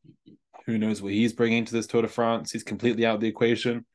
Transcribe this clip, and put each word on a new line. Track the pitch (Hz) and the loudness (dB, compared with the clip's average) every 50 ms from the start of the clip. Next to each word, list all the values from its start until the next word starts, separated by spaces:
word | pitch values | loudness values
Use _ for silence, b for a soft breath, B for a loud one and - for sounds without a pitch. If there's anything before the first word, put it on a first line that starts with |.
| _ - - _ _ - - _ _ _ _ - - | _ -20 -20 _ _ -20 -20 _ _ _ _ -14 -6
who | - 113 | -4 -2
knows | 107 107 110 107 98 | 0 0 0 -2 -2
what | 98 98 101 | -4 -2 0
he's | 104 117 117 117 | 2 2 2 2
bringing | - 117 113 113 117 113 | 2 2 2 2 0 0
to | 110 113 | 0 -2
this | 117 107 | -4 -4
Tour | - - 117 113 | 0 0 0 0
de | 110 | 0
France? | - - 117 117 117 113 113 - - | 0 0 0 2 2 0 -2 -6 -8
He's | 113 - | -10 -8
completely | - 110 101 120 123 113 110 113 | -8 -8 -2 0 0 2 2 2
out | 113 110 | 2 2
of | 104 113 | 2 0
the | 110 | -2
equation. | - - 120 117 120 107 - 123 120 120 - - | 0 2 2 2 2 2 0 -2 -2 -2 -6 -12